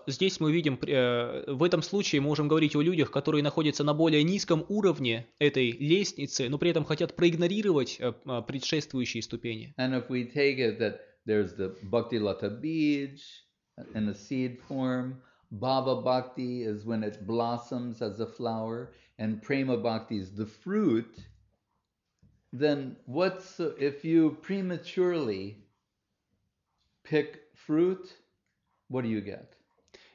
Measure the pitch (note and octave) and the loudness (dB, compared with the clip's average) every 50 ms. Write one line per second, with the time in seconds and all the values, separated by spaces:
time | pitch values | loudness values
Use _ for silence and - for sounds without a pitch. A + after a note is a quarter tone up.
0 | - - C3+ - F#3+ F#3+ F#3 - E3 D3+ D3+ E3+ D#3 D3+ C3 B2 - D3 C#3+ C3 | -6 -8 -2 0 0 0 2 2 2 2 2 4 2 2 0 0 -2 0 2 4
1 | B2 B2 B2 A#2+ A#2+ A#2+ C3 C3+ C#3 - C#3 B2+ D#3+ F3+ F#3 E3 D3+ - - G3+ | 4 4 2 2 0 -2 -4 -8 -6 -6 0 2 2 4 4 2 0 0 -2 -2
2 | G3 - - C#3+ C#3 D3 D3+ C#3+ D3+ D3 D#3 D#3+ D#3+ D3 - D3+ D3 E3+ F#3 D#3+ | 0 2 2 2 2 2 0 0 2 2 4 4 4 4 2 2 2 2 4 2
3 | C#3 - - C#3 C3+ - D3+ D3 C#3+ D3 C#3 - D#3 D3 C#3 - D3 D3 D3 D3 | 0 2 0 -2 0 2 2 2 2 2 0 2 0 0 0 2 2 2 4 4
4 | E3 E3 D#3 D3+ D3+ E3 F#3+ G3+ - - E3+ D#3+ E3 - G3+ G#3+ G3+ F#3+ D#3+ D3 | 4 4 6 4 4 4 2 0 2 0 0 0 0 -2 -2 2 2 2 2 2
5 | C#3 A#2+ A2+ A#2 A#2 - _ _ D3 D3 C#3 C#3 B2+ A#2+ A2+ A#2 C#3+ D3 E3 G3 | 0 0 0 0 -4 -10 _ _ 2 4 4 4 2 2 0 -2 2 4 4 4
6 | G3+ - - - C#3+ C3+ - - C#3 A#2+ C#3+ D3 E3+ F3 D#3+ D#3+ D3 - D3+ D3 | 4 0 -4 -6 -8 -6 -4 -4 -2 -2 0 0 2 2 2 2 0 0 0 -2
7 | F3 E3 - - F3 E3+ E3 D#3+ F3 F3 G3 G#3+ G#3 G#3 F3 C#3+ B2+ B2 - - | -2 -4 0 4 4 4 4 4 0 0 2 2 2 4 4 4 2 0 -4 -4
8 | B2+ B2 A#2+ - - - B2+ A#2+ A#2 - C3+ C3+ - - - D#3 C#3+ - - C3 | -4 -4 -4 -4 -8 -6 -4 -4 -4 -4 -8 -6 -4 -2 -2 -2 -2 -2 -4 -2
9 | B2 A2 - A#2 G#2+ - - A#2 - A#2+ A2+ A2 A2 - - - B2+ C3 C3 B2+ | -2 -2 -4 -6 -6 -6 -8 -6 -6 -6 -6 -6 -10 -14 -6 -4 -2 0 0 -2
10 | A#2+ - C3 B2+ A#2+ A#2 - D3 C#3+ C#3 C3+ C3 B2+ A2+ G#2 G#2+ A2+ G#2 F#2+ - | -2 -2 -4 -4 -4 -2 0 2 4 4 4 4 2 0 2 2 0 -2 -2 -4
11 | - - _ _ _ A2+ G#2+ G#2+ G#2 F2+ - - F#2+ F#2 - - - F#2+ G#2 A#2 | -14 -20 _ _ _ 0 2 2 2 0 -2 -6 -6 -6 -6 -10 -8 0 0 0
12 | A2+ - B2+ A2+ G#2 G2+ F#2+ - - G2+ G#2+ A#2 - D#3 D#3+ D#3+ D3+ D3 D3 C#3+ | 0 0 -2 0 0 0 -2 -2 -4 -6 -6 -4 -6 -4 -2 0 2 2 2 0
13 | C#3 C#3 C#3 C#3+ - - - - _ _ _ _ _ _ _ - - - - A2+ | -2 -6 -10 -16 -20 -20 -20 -20 _ _ _ _ _ _ _ -20 -18 -10 -4 -2
14 | G#2+ G#2 G2 - - - C#3 C3 B2+ B2+ B2 - - - C#3+ C3+ C3 B2+ B2+ B2+ | -2 -2 -4 -6 -8 -6 -4 -2 -2 -4 -4 -10 -14 -10 -6 -4 -2 -2 -2 -2
15 | B2 B2+ C3 B2+ - _ _ _ _ _ A#2+ G2+ A#2+ B2+ C3+ C3+ B2 C3 C3 A#2+ | -4 -6 -8 -12 -16 _ _ _ _ _ -10 -6 -2 0 0 2 2 0 0 0
16 | A#2 B2+ B2+ B2+ B2 B2+ - - B2+ B2 B2 B2 A#2 A2 G#2 G#2 G#2+ A2+ A#2 A2 | 2 0 0 0 0 -4 -8 -8 -6 -6 -6 -4 -4 -4 -4 -4 -4 -4 -4 -2
17 | G#2+ G#2 G2+ - G2+ F#2+ A2+ A#2 A#2 A#2 A#2+ A#2+ - - C3+ B2 A#2+ B2 A2+ - | -2 -4 -6 -8 -6 -4 -2 0 0 0 -2 -4 -6 -8 -8 -6 -6 -8 -6 -6
18 | B2 G#2+ G2 G#2+ A2+ A2 - - B2 A#2 A2+ A2 A2 A2 A2+ A#2+ B2 A#2+ - - | -6 -6 -4 -4 -6 -8 -6 -6 -4 -4 -4 -4 -4 -6 -6 -8 -10 -12 -18 -20
19 | _ _ _ - A2 A2 A2 G#2+ - - C#3+ C3+ C3+ C3 B2+ A#2 G#2+ A#2 A2 A2 | _ _ _ -6 -4 -4 -4 -4 -4 -2 -2 -2 0 0 0 0 0 -2 -2 -2
20 | G#2+ - A#2 G2+ F#2+ F#2 G2+ G2+ G#2+ G#2 - - _ F3+ G3 G#3+ G#3+ E3 A2+ A2+ | -6 -6 -6 -6 -6 -8 -6 -8 -8 -8 -8 -14 _ -4 0 2 2 4 4 2
21 | A2+ - - - - - - _ _ _ _ _ _ _ _ _ _ _ _ _ | 0 -2 -14 -20 -20 -20 -20 _ _ _ _ _ _ _ _ _ _ _ _ _
22 | _ _ _ _ _ _ _ _ _ _ - B2 C#3+ D3+ C#3+ C#3 C3+ C3 - - | _ _ _ _ _ _ _ _ _ _ -6 0 2 2 2 0 -2 -8 -12 -14
23 | - - A#2+ D#3 F3+ F#3+ F#3 - - - - - F3 D3+ - - C#3+ C#3+ C#3+ - | -14 -6 0 2 2 2 0 -2 -12 -16 -8 -4 -4 -4 -2 0 0 0 0 -2
24 | - D#3+ E3 E3 D#3+ D#3 D3 - - - F#3+ G3 F#3+ F3+ F3+ D#3+ E3+ - - F#3+ | -2 4 6 6 6 6 2 0 -6 -4 -4 -2 -2 -2 -4 -6 -8 -6 0 2
25 | F3+ F3+ F3 E3 C#3+ A2+ G2+ F#2+ F#2+ G2+ G#2 - - _ _ _ _ _ _ _ | 2 2 2 0 0 -2 -2 -4 -6 -10 -12 -14 -20 _ _ _ _ _ _ _
26 | _ _ _ _ _ _ _ _ _ _ _ _ _ _ _ _ _ _ _ _ | _ _ _ _ _ _ _ _ _ _ _ _ _ _ _ _ _ _ _ _
27 | _ - D3+ D3+ C#3+ - - - - _ _ _ - - D3+ D#3 F3 F#3 F#3+ F#3 | _ 0 2 2 2 0 -6 -16 -20 _ _ _ -6 -2 2 2 2 2 0 -4
28 | - - - _ _ _ _ _ _ _ _ _ _ _ _ _ _ _ A#2+ C3 | -8 -18 -20 _ _ _ _ _ _ _ _ _ _ _ _ _ _ _ -6 -4
29 | B2 A2+ A2 G#2+ F#2+ G2+ F#2+ - - - _ _ _ _ _ _ _ _ - - | -2 -2 -2 -2 -4 -6 -12 -14 -16 -20 _ _ _ _ _ _ _ _ -20 -20
30 | - - _ | -20 -20 _